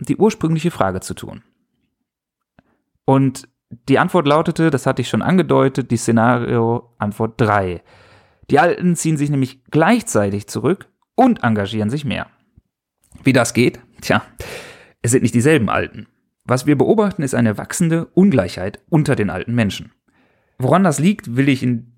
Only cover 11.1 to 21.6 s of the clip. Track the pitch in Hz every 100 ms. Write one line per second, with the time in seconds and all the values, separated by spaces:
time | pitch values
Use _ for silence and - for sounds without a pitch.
11.1 | - 254 220 120 110 98 110 107 143 139
12.1 | 87 - _ _ _ _ _ _ _ _
13.1 | - 135 127 113 107 123 - _ - -
14.1 | 104 - - - - - - _ _ 117
15.1 | 127 120 120 127 156 98 - 90 - -
16.1 | _ _ _ - 127 143 139 127 214 202
17.1 | - 139 123 113 104 - - 165 165 165
18.1 | - 196 131 90 - 95 - - 156 143
19.1 | 113 101 87 - 120 104 - - _ _
20.1 | _ _ _ _ - 127 170 190 156 175
21.1 | 214 - 120 139 127